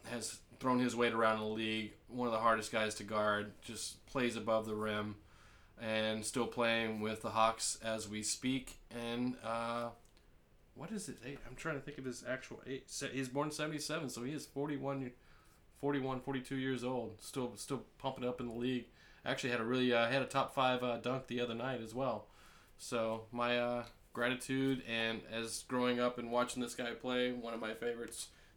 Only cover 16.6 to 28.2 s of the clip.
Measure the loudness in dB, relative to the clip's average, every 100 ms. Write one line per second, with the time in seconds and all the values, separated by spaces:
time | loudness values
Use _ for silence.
16.6 | 0 0 0 -2 -4 -8 -8 -2 -2 -4
17.6 | -6 -6 -6 -6 -6 -2 -2 -2 -4 -2
18.6 | 0 0 -2 -16 -20 -10 -4 -2 0 0
19.6 | 2 4 6 6 6 4 2 2 2 4
20.6 | 4 4 2 0 0 -2 -2 -2 0 -2
21.6 | -2 -4 -4 -2 0 -2 -6 -20 -20 -20
22.6 | -20 -16 -4 0 2 0 -4 0 2 4
23.6 | 4 0 -4 -14 -14 0 2 2 0 2
24.6 | 4 2 0 0 2 0 -4 -4 -4 -6
25.6 | -2 2 4 4 2 2 0 2 2 0
26.6 | -4 -2 -4 -4 0 2 2 0 -4 -4
27.6 | -4 -2 -2 -2 -6 -8